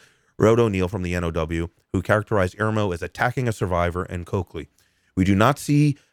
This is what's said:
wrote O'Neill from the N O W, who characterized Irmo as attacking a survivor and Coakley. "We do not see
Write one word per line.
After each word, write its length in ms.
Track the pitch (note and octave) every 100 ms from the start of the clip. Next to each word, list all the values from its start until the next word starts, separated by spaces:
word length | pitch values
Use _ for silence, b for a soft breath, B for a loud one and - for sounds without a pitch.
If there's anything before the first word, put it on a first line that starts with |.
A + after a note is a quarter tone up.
| b b b -
wrote 220 | G#2 A#2
O'Neill 280 | A2+ F#2+ F2+
from 160 | F#2+
the 100 | F2+
N 100 | F2+
O 80 | E2+
W, 380 | E2 D#2+ E2+ E2+ _ _
who 80 | F#2+
characterized 560 | - G#2+ - G#2 F#2 G#2
Irmo 340 | A2 A2 G#2
as 100 | E2+
attacking 440 | E2+ - A#2+ C3+ B2
a 40 |
survivor 500 | - F#2+ F2 F2 F2+
and 220 | F2+ F#2 E2+
Coakley. 440 | G2+ - E2 D2+ _ _ _ _ -
"We 100 | F#2
do 100 | G2
not 240 | A#2+ C#3+
see 380 | - D3 D3 C#3 b